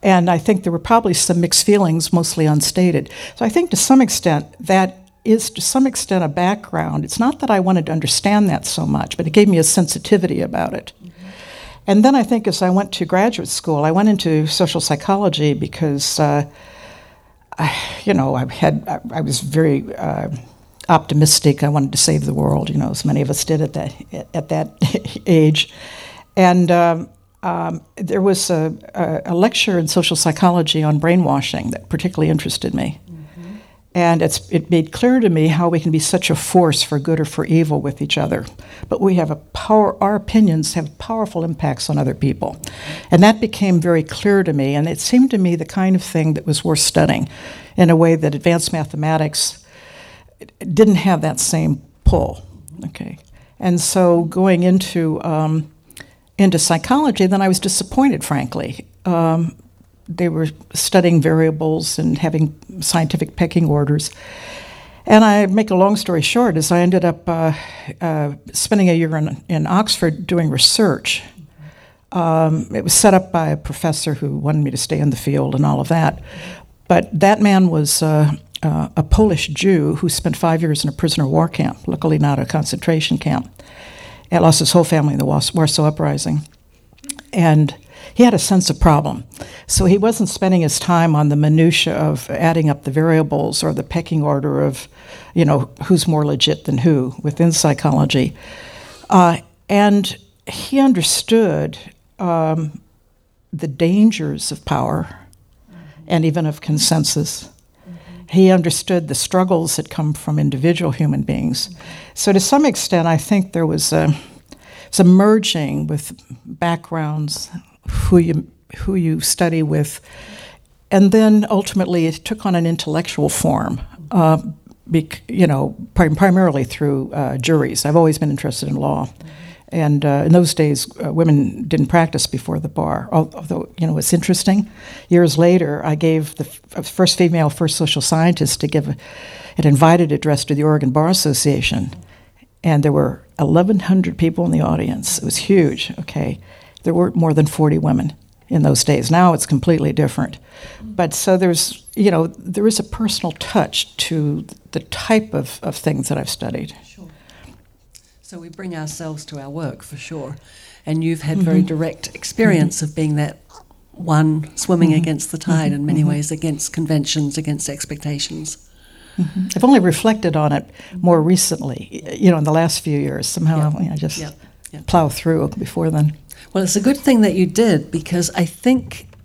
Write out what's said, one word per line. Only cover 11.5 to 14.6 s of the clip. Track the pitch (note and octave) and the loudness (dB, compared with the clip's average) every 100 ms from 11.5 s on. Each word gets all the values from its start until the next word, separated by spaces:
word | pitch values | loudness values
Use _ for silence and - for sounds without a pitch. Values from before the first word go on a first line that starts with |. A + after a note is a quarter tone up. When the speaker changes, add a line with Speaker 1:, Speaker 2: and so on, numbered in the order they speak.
| - - - - | -20 -20 -14 0
Speaker 1:
And | G3+ | 4
then | A#3 | 4
I | C4+ | 2
think | A3 A#3+ G#3+ | 0 -2 -2
as | F3 | -2
I | F#3 | 0
went | F#3 G3 | 0 -2
to | - E3 | -6 -4
graduate | F3+ G#3+ G#3+ - | 0 0 -2 -8
school, | - - D3+ D#3 | -8 -4 -2 0
I | |
went | E3 G#3 | 2 2
into | G3+ F3 D#3 D#3 | 2 0 0 0
social | - | 0